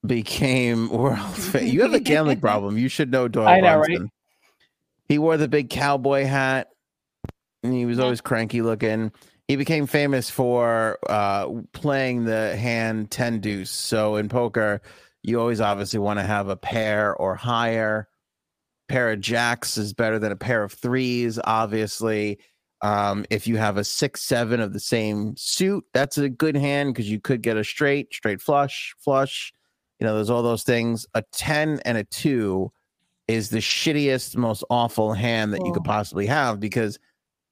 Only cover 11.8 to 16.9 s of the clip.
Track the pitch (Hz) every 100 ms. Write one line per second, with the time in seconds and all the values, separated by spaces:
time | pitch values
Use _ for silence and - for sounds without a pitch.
11.8 | 147 135 131 123 117 110 107 95 120 117
12.8 | 113 110 107 - 120 113 104 101 92 -
13.8 | - 113 107 107 107 123 120 113 107 104
14.8 | - - - _ - 117 117 113 104 101
15.8 | 98 110 101 104 98 104 98 92 - 113
16.8 | 110